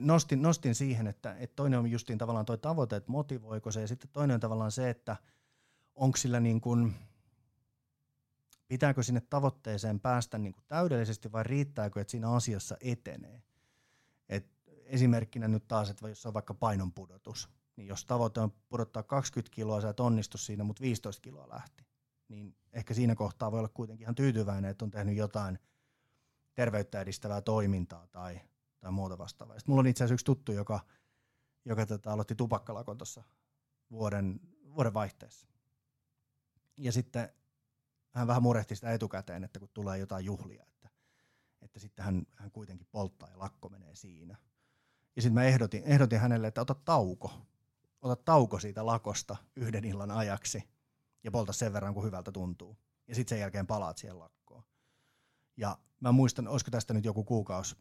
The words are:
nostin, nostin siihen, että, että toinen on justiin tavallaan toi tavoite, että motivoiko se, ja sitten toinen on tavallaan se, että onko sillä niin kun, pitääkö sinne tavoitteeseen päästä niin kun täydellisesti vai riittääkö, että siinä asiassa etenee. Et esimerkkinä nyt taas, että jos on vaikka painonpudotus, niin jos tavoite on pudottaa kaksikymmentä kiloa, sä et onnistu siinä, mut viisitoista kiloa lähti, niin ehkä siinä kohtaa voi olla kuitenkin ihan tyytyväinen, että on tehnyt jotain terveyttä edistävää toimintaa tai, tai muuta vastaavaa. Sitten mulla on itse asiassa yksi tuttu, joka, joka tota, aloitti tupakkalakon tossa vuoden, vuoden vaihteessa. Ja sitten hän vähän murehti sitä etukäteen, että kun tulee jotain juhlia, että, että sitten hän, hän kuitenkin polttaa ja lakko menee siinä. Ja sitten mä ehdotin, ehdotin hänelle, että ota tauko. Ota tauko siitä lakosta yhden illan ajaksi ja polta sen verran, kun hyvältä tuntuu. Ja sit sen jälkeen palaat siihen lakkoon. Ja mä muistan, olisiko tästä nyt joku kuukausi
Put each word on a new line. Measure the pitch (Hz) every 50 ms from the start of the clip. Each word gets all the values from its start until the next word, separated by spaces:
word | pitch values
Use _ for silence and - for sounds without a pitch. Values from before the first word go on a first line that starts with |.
nostin, | 127 151 165 165 - - 143 131
nostin | 147 165 165 - - 131 113
siihen, | - 139 135 123 113 110 104
että, | 98 - - 117 92 92
että | 123 - -
toinen | - 143 139 131 123
on | 120 117
justiin | 117 113 - - 117 107
tavallaan | 120 113 117 110 107
toi | 123 117 110
tavoite, | - 151 165 160 127 110 107
että | 101 - -
motivoiko | 123 147 143 143 135 120 110 110 110 107 - 113
se, | 107 110
ja | 107 104
sitten | 123 - - - -
toinen | 143 147 143 123
on | 113
tavallaan | 117 113 110 110 110 107
se, | 104 127 127 123
että | 117 - _ 113 104 - - _ _ _ _ _ _ _ _ _ _ _ _ _ _
onko | - 135 131 131 -
sillä | - 127 120 120
niin | 117 117 113 113
kun, | - 120 120 117 117 113 - - - - _ _ _ _ _ _ _ _ _ _ _ _ _ _ _ _ _ _ _ _ _ _ _ _ _ _ _ _ _ _ _ _
pitääkö | 131 127 151 143 131 135 113
sinne | - 123 123
tavoitteeseen | - - 143 143 139 135 - - - 110 107 101 101 110 104 101
päästä | - 127 123 123 117 - - 107
niin | 104 98 -
kun | - _ _
täydellisesti | 147 165 180 170 139 117 113 107 107 - - 110
vai | 110 113 110
riittääkö, | 110 135 143 143 143 143 113 107 101 - 104
että | 101 -
siinä | - 117 110 117
asiassa | 120 120 - 123 104 98 - - - -
etenee. | 120 127 120 - - 101 73 - - - 113 123 - _ _ _ _ _ _ _ _ _ _ _ _ _ _ _ _ -
Et | 95 101 - - _ _ _ _ - - -
esimerkkinä | 123 135 123 127 123 120 113 107 - - 120 113 110
nyt | 110 110 - -
taas, | 113 107 104 101
että | 98 - 107 107
jos | 104 - -
on | 113 101
vaikka | 107 - - 95
painonpudotus, | - - 110 104 95 95 90 87 98 95 90 90 95 _ - - - - - _ _ _ _ _
niin | - 101 98
jos | 98 - -
tavoite | - 123 120 117 110 110 117
on | 110 104 - _ _ _
pudottaa | 123 117 113 - - 110 107
kaksikymmentä | - 139 143 143 - - 123 110 - -
kiloa, | 117 110 107 107 104
sä | 104 107
et | 104 -
onnistu | 123 120 113 110 107 - - -
siinä, | - - 107 101 104
mut | 104 104 -
viisitoista | 135 127 113 104 - 104 98 -
kiloa | - - - 73 67 62
lähti, | 57 127 - - _ _ - _ _ _ _ _ _ _ _ -
niin | 107 104 104 95 - _ _ _ -
ehkä | 113 107 - 113
siinä | 117 123 117 113
kohtaa | - 107 98 - - 120 107
voi | 107 113
olla | 110 107 -
kuitenkin | - 117 107 110 110 110
ihan | 113 117
tyytyväinen, | 120 139 135 117 113 107 101 98 98 98 98
että | 98 - 110
on | 104
tehnyt | 98 104 101 104 101
jotain | 104 107 104 - 107 101 95 92 - - _ _ _ _ _ _ _ _ _ _ _ _ _ _ _ _ _ _
terveyttä | - 123 113 107 104 95 - - 101
edistävää | 95 98 95 - - 104 101 101
toimintaa | 98 113 110 110 104 98 98 92 87 - 85 85 87 -
tai, | - 90 90 90 87 90 - _ _ _ _ _ _ _
tai | - 92
muuta | 92 98 95 92 92 90
vastaavaa. | 87 - - - 110 104 - 110
Sitten | - -
mulla | 139 135
on | 127 127
itse | 117 - 127
asiassa | 117 127
yksi | 117 -
tuttu, | - 131 135 - -
joka, | 104 101 104 - 107 95 - - _ _ _ _ _ _ _ _ _ _ _ _ _ _ _
joka | 117 110 107 110
tota, | 104 110 98 - 110 107
aloitti | 107 104 - 117
tupakkalakon | 107 120 110 120 - - - 110 101 123 - 104 123
tossa | - - - 120 110 _ _ _ _ _ _ _ _ _ _ _ _ _
vuoden, | 113 110 113 104 101 101 98 95 95 - - - _ _ _ 139 147
vuoden | 156 131 113 98
vaihteessa. | 107 104 95 - _ - - - - - _ _ _ _ _ _ _ _ _ _ _ _ _ _ _ _ _ _ _ _ _ _ _ _ _ _ -
Ja | 139 123
sitten | 117 127 127 - - 120 113 - - _ _ _ _ _ _ _ _ _ _ _ _ _ _ _
hän | - 123 120 117
vähän | 120 123 120
murehti | 123 117 110 104 - -
sitä | - 117 117 117
etukäteen, | 101 110 98 - 95 98 - 87 90 92
että | - - 98
kun | 98 - _
tulee | 107 101 98 95 95
jotain | 98 95 98 95 92
juhlia, | 101 98 - - 95 52 - -
että, | _ _ _ _ - _ _ _ _ _ _ _ _ _ _ _ _ _ _
että | - 104 - 101
sitten | 101 101 - - 95
hän, | 101 95 92 - - _
hän | - 101 101
kuitenkin | - 110 104 95 92 87 90 -
polttaa | - 107 98 92 - _ - 90
ja | 92 92
lakko | 98 98 - _ - 92
menee | 98 101 90 76 98
siinä. | - - 95 87 80 85 85 104 - _ _ _ _ _ _ _ _ _ _ _ _ _ _ _
Ja | 127
sitten | 113 123 110
mä | 120 127
ehdotin, | 131 131 123 120 - - - -
ehdotin | 147 143 139 139 110 117 107
hänelle, | 123 123 120 113 110 110
että | - 117
ota | 123 - -
tauko. | - - - 165 139 104 92 90 - - - - - - _ _ _ _ _ _ _ _ _ _ _
Ota | - 127 123
tauko | - _ 165 165 147 123 101 - -
siitä | - 104 98 110 110
lakosta | 113 117 113 - 104 104 - - - 98 - - _ _
yhden | 135 123 110 110 101 107
illan | 107 95 98 101 101
ajaksi | 101 113 110 104 98 110 - - - 104 - - _ _ _ _ _ _ _ _ _ _ -
ja | 110
polta | 101 120 107 95 107
sen | - 123 110 101
verran, | 104 98 101 101
kun | 104 101
hyvältä | 107 92 90 87 -
tuntuu. | 95 95 90 90 87 - 87 92 110 - _ _ _ _ _ -
Ja | 117
sit | 123 120 -
sen | 120 107
jälkeen | 101 98 90 101 95 -
palaat | 110 104 98 80 87 -
siihen | - 104 92 87
lakkoon. | 82 - _ _ _ _ - 120 110 _ _ _ _ _ _ _ _ _ _ _ _ _ _ _ _ _ _ 123
Ja | 107 101 92 - _ _ _ _
mä | 131 123
muistan, | 123 131 131 117 - - 120 104
olisiko | 139 127 - -
tästä | 120 113 - - 113
nyt | 107 104
joku | 110 98 110 101
kuukausi | - 120 110 98 - 92 92 98 - - -